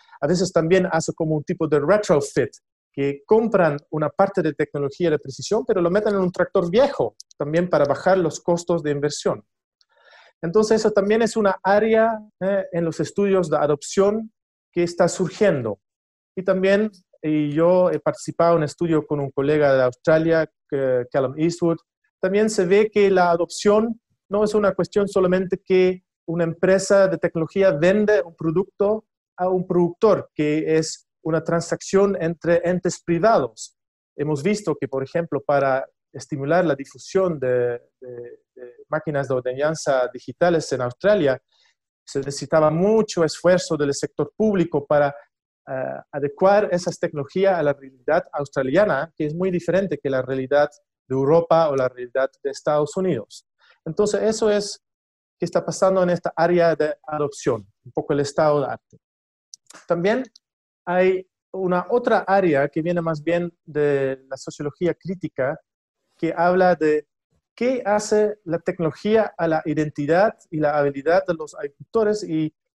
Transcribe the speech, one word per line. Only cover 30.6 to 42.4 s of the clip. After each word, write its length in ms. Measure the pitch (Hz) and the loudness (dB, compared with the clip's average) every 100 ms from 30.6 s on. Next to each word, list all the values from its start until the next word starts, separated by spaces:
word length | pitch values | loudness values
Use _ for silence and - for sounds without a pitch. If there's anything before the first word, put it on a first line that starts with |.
| 156 160 | 0 0
es 300 | 160 - _ _ | 0 -8 _ _
una 220 | - 160 | -4 -4
transacción 760 | 160 170 - 160 - 196 202 196 | -2 -4 -4 -8 -2 2 2 0
entre 420 | 165 165 165 170 | -4 -4 0 0
entes 380 | 175 180 180 - | 0 -2 -2 -4
privados. 720 | - 170 208 214 120 - - _ _ _ _ - | -4 0 2 2 0 -8 -20 _ _ _ _ -8
Hemos 260 | 147 147 | -4 -2
visto 340 | 165 208 190 147 | -2 -2 -4 -6
que, 120 | 147 | -6
por 160 | 135 | -6
ejemplo, 380 | 135 170 170 143 | -6 -6 -4 -6
para 460 | - 143 135 131 - _ _ | -2 0 0 -2 -4 _ _
estimular 540 | - - 143 139 170 170 | -18 -10 -6 0 0 2
la 100 | 135 | -2
difusión 640 | 139 127 - 190 185 151 | -6 -18 -4 -2 0 -2
de, 420 | 127 123 120 120 _ _ | -2 0 -2 -4 _ _
de, 400 | 127 120 120 - _ - | -18 -16 -16 -20 _ -20
de 180 | 123 - - | -20 -20 -8
máquinas 380 | 156 156 143 135 | -8 -4 -4 -2
de 80 | 127 | -4
ordenanza 760 | 123 127 151 160 - 135 123 | -4 -2 -2 -2 -2 0 -2
digitales 600 | 127 - - 175 165 - | -6 -12 -2 0 0 -2
en 100 | 127 | -4
Australia, 580 | 123 - 190 208 139 127 _ _ _ _ _ _ | -4 -2 0 2 2 -2 _ _ _ _ _ _
se 160 | - 139 | -10 -8
necesitaba 520 | 139 139 | -8 -8